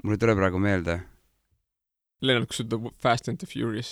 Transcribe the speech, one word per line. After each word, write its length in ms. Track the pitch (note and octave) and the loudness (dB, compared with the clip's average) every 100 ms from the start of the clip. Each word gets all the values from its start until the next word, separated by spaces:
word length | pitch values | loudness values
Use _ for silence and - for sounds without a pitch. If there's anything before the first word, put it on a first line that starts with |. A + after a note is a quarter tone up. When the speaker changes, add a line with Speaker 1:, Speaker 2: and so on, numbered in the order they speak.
Speaker 1:
mul 140 | G#2 G#2 | -2 2
ei 60 | |
tule 140 | A2+ G2+ | 4 4
praegu 200 | F#2+ F2+ | 4 2
meelde. 400 | G2+ F#2 E2+ E2+ F2 - _ _ _ _ _ _ _ _ _ _ | 2 0 0 -4 -6 -20 _ _ _ _ _ _ _ _ _ _
Speaker 2:
Lennart, 280 | C3 B2 - | 0 0 0
kui 80 | - | -4
sa 80 | A2 | -4
ütled 240 | A2+ A#2 - | -4 -6 -2
Fast 320 | B2+ A#2+ - | 0 2 -2
and 80 | - | -8
the 120 | - | -8
Furious, 400 | - A2+ A2 A#2+ | -4 -4 -4 -8